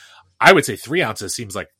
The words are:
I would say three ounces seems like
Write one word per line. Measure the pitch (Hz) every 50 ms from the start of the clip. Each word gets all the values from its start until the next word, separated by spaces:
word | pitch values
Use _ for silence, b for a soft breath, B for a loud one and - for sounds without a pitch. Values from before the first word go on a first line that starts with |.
| B B B B B B _ _
I | - 160 196
would | 170 -
say | - 110
three | - - 117 147 180 165
ounces | 113 107 - 104 92 -
seems | - 117 101 92
like | 104 87 - _ _